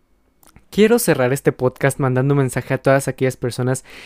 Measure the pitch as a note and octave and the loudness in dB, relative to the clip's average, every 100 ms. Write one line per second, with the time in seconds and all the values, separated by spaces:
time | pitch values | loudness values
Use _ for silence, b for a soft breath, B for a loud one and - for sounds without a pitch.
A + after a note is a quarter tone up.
0 | _ _ _ _ _ _ _ - G#3+ A#3 | _ _ _ _ _ _ _ 2 4 4
1 | - C#3 B2 C#3 - - B2+ - C#3 - | 2 0 0 0 -2 0 -2 0 -2 0
2 | C3+ B2+ C3+ C#3+ C3 B2+ - C3 - C3+ | -2 0 0 0 0 -4 -4 -2 2 0
3 | C3+ - C3 - B2 A2 B2+ C3 B B | 0 -4 -4 -2 -6 -4 -2 -4 B B